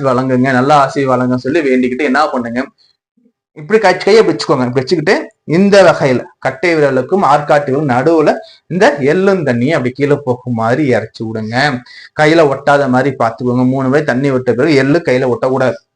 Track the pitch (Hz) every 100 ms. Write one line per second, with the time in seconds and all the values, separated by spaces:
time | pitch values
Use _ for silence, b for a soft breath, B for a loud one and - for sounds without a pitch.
0 | 139 123 131 127 131 127 131 147 135 143
1 | 135 127 127 127 131 165 139 127 127 127
2 | 143 135 151 135 117 120 139 _ _ _
3 | _ _ _ _ _ - 151 220 196 185
4 | - 220 180 151 - 143 123 127 131 175
5 | 151 277 302 - - 156 202 196 175 147
6 | 139 123 - _ 135 131 180 160 143 131
7 | 123 190 160 147 147 147 143 131 156 123
8 | 147 165 151 254 B B _ 170 233 285
9 | 135 170 190 190 139 120 127 160 123 123
10 | 143 143 131 123 127 117 113 123 147 113
11 | - - 110 110 107 120 143 127 B B
12 | B - 151 165 151 135 - 143 139 127
13 | 139 131 117 113 123 123 127 131 131 139
14 | 156 123 143 131 127 113 151 135 135 165
15 | 165 127 135 117 131 131 127 - _